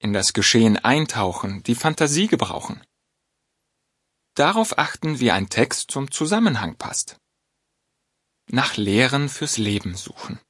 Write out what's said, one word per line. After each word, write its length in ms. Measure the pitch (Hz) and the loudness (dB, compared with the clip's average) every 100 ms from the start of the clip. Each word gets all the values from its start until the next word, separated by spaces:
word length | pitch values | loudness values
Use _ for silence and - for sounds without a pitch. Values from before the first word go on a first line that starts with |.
In 120 | 113 | 0
das 200 | 101 95 | 0 0
Geschehen 440 | - 98 120 113 104 | 0 4 6 6 4
eintauchen, 840 | 110 143 156 - 95 87 98 98 | 4 2 0 -2 -4 -4 -8 -8
die 120 | - | -4
Fantasie 520 | 120 160 156 156 147 214 | -2 -2 0 0 2 2
gebrauchen. 580 | - - - - - _ _ _ _ _ _ _ _ _ _ _ _ _ _ _ | 2 0 -6 -10 -14 _ _ _ _ _ _ _ _ _ _ _ _ _ _ _
Darauf 440 | - 143 196 165 - | 0 2 2 0 0
achten, 400 | 147 - 156 143 | -2 -2 -4 0
wie 140 | 123 | 2
ein 160 | 92 98 | 2 0
Text 420 | - - - - | 0 0 0 -6
zum 200 | - 139 | -6 -6
Zusammenhang 640 | - 156 208 226 123 95 - | -4 0 2 2 2 -4 -6
passt. 400 | - - - - _ _ _ _ _ _ _ _ _ _ _ _ _ | -8 -6 -8 -10 _ _ _ _ _ _ _ _ _ _ _ _ _
Nach 260 | 120 - - | -2 -2 -2
Lehren 520 | 101 101 127 139 143 | 0 4 4 2 -2
fürs 280 | - 151 - | -4 -6 -2
Leben 400 | 104 104 95 90 | -2 -2 -4 -10
suchen. 420 | - - - - _ | -12 -16 -14 -14 _